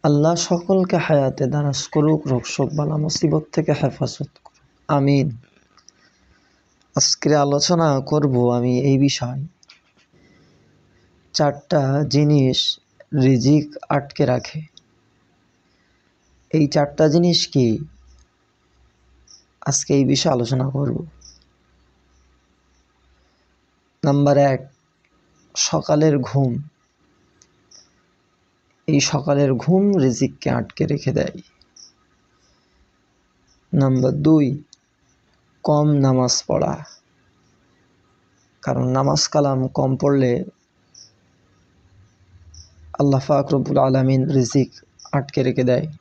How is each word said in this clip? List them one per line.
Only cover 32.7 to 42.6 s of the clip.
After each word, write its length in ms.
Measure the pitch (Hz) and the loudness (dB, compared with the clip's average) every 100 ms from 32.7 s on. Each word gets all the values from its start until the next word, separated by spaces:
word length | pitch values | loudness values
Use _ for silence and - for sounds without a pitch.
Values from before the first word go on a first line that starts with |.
| _ _ _ _ _ _ _ _ _ _ | _ _ _ _ _ _ _ _ _ _
নাম্বার 400 | 156 135 127 131 147 151 | 0 2 2 0 0 2
দুই, 220 | 160 135 143 - _ _ _ _ _ _ _ _ _ | 4 2 -4 -12 _ _ _ _ _ _ _ _ _
কম 240 | - 147 151 147 135 | 0 2 2 2 2
নামাজ 280 | 127 127 - - | 2 0 -2 -2
পড়া, 300 | - - - 151 - _ _ _ _ _ _ _ _ _ _ _ _ _ _ _ _ | -2 -2 -6 -14 -20 _ _ _ _ _ _ _ _ _ _ _ _ _ _ _ _
কারণ 220 | - 135 127 131 | -6 -4 -2 0
নামাজ 240 | 139 151 - | 0 -2 0
কালাম 320 | 156 143 135 127 | 0 0 0 -4
কম 240 | - 135 131 | -2 -2 0
পড়লে 340 | 147 139 127 120 190 _ _ _ _ - - _ _ _ _ _ _ _ _ _ _ _ _ - - - | 0 2 0 -2 -6 _ _ _ _ -20 -20 _ _ _ _ _ _ _ _ _ _ _ _ -20 -20 -20